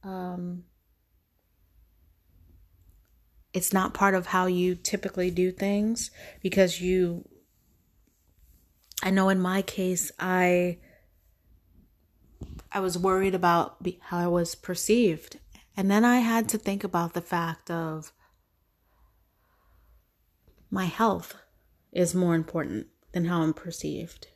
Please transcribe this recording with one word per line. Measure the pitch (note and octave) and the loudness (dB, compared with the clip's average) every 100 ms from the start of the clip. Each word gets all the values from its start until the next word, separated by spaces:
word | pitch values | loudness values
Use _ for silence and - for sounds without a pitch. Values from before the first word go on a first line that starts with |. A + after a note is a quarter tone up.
um, | G3 F#3 F3+ F3+ F3+ F3+ F3 _ _ _ _ _ _ _ _ _ _ _ _ _ _ _ _ _ - - _ _ - _ _ _ _ _ _ | -10 -8 -8 -8 -8 -10 -14 _ _ _ _ _ _ _ _ _ _ _ _ _ _ _ _ _ -20 -20 _ _ -20 _ _ _ _ _ _
it's | F#3 - | -6 0
not | F#3+ F#3 - | 0 0 0
part | G3 | 2
of | F#3+ F3 | 2 0
how | F#3+ F#3 | 0 2
you | F3+ F3+ F3+ | 2 0 0
typically | - G3 F#3+ F#3+ F3+ | -4 -4 -4 -4 -2
do | F3 F3+ | 0 0
things | F#3 G3 G3+ G#3+ A#3 - - - - | 0 0 2 0 -2 -6 -12 -20 -6
because | F#3+ F3+ F#3 F3 | -2 4 4 2
you, | F3+ F#3 F3+ E3+ - - _ _ _ _ _ _ _ _ _ _ _ _ _ _ _ - | 0 2 2 -2 -12 -20 _ _ _ _ _ _ _ _ _ _ _ _ _ _ _ -6
I | F#3+ | 0
know | F#3+ F#3+ | 2 2
in | F#3+ | 2
my | F3+ F#3+ | 0 -2
case, | F#3 - F#3 F3+ - - | -4 -4 -2 -2 -6 -6
I, | F#3 F#3 F3+ F3+ F3+ F3 - _ _ _ _ _ _ _ _ _ _ _ _ _ _ - - - - | -2 2 4 4 2 -4 -12 _ _ _ _ _ _ _ _ _ _ _ _ _ _ -16 -14 -14 -10
I | G3+ | -4
was | F#3+ F3 | -4 0
worried | F#3 F#3 F#3+ F#3 | 2 2 2 2
about | F3+ E3+ - - | 4 4 2 -4
be-, | F3+ F3 | -8 -8
how | - F3 | -8 -2
I | F3 | 0
was | F3 E3+ - | 0 0 -6
perceived. | - F3 - A3+ A3+ D#3 - - - - _ - | -8 -6 2 4 4 2 -8 -20 -20 -20 _ -2
And | G3 | 4
then | G3+ | 6
I | A#3+ B3 | 6 6
had | A#3 A3+ A3+ | 4 2 0
to | G#3+ | -2
think | - G3+ | -2 -4
about | G3+ F3+ E3+ | -2 -2 -2
the | F3 | -4
fact | E3+ F3 E3 D#3+ - | -4 -4 -4 -6 -6
of | E3 E3 D#3 D#3 _ _ _ _ _ _ _ _ _ _ _ _ _ _ _ _ _ _ _ _ _ _ _ _ _ - | -6 -4 -8 -12 _ _ _ _ _ _ _ _ _ _ _ _ _ _ _ _ _ _ _ _ _ _ _ _ _ -8
my | F#3+ F#3 | -4 -4
health | - A3+ F#3 E3 - _ _ _ _ _ | 0 0 0 -6 -20 _ _ _ _ _
is | - F3 | 0 0
more | F3+ F3+ E3 | 2 2 2
important | D#3+ E3+ - G#2+ - _ _ | 0 -6 -4 -6 -8 _ _
than | F#3 E3+ | -2 0
how | F3 | 2
I'm | D#3+ | 0
perceived. | D#3 F3 E3 D#3 D3 E3+ - - | -2 -8 -8 -8 -8 -10 -14 -20